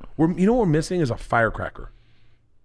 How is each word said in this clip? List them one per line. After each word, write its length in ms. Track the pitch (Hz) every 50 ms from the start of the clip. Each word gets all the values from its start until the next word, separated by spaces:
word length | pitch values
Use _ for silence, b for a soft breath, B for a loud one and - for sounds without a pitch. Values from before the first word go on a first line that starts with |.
| - - -
we're, 160 | - 156 165
you 140 | 180 170 185
know 80 | 208 240
what 60 | 254
we're 120 | 220 175
missing 280 | 147 156 160 - 185 180
is 80 | 160 120
a 60 | 110
firecracker. 760 | - - - 120 117 113 107 - - 90 - - - - - - - - _ - - - - - _ _ _ _ _